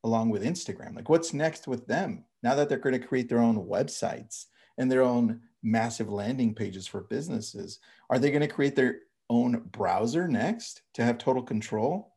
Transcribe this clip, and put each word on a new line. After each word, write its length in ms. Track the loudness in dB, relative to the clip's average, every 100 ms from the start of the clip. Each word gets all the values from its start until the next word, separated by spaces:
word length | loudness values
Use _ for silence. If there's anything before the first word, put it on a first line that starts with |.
along 260 | 2 2 2
with 140 | 0
Instagram? 520 | -2 -4 -8 -10 -12 -12
Like, 140 | 2
what's 240 | 2 2
next 340 | -2 -2 -2 -8
with 200 | -8 -2
them 360 | -2 -2 -8 _ _
now 100 | 0
that 160 | 2 2
they're 80 | 2
gonna 220 | 0 0
create 300 | 0 -2 2
their 100 | 4
own 260 | 4 4 0
websites 800 | -2 -2 -2 -4 -6 -12 -16 -18 _ _ -2
and 140 | 2
their 100 | 4
own 400 | 6 6 2 0 -8 _
massive 480 | 0 2 0 -2 -4
landing 420 | -2 -4 0 0
pages 320 | 0 -6 -6 -10
for 160 | -10
businesses? 800 | -6 -6 -4 -6 -6 -12 -12 -14 _ -20 _
Are 80 | 2
they 100 | 4
gonna 180 | 2 0
create 280 | 2 2 4
their 240 | 2 0 -12 _ _
own 360 | 2 2 0 -4
browser 560 | -2 0 2 0 0 0
next 560 | 0 0 -2 -8 -16 _
to 100 | -2
have 140 | 0 0
total 240 | 0 0
control? 720 | 0 -4 -2 -2 -2 -2 -8